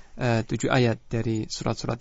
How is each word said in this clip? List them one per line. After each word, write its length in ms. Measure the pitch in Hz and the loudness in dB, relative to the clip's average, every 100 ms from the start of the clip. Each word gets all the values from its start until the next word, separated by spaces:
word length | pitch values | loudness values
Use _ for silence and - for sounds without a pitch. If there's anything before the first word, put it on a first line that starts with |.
| - - | -16 -4
eh, 280 | 127 117 117 | 2 2 2
tujuh 240 | 113 - | -2 2
ayat 320 | 135 120 110 - | 4 4 2 -2
dari 400 | 117 113 110 110 | -2 0 -2 -4
surat-surat 480 | - 117 117 - 117 | -4 -4 -4 -4 -4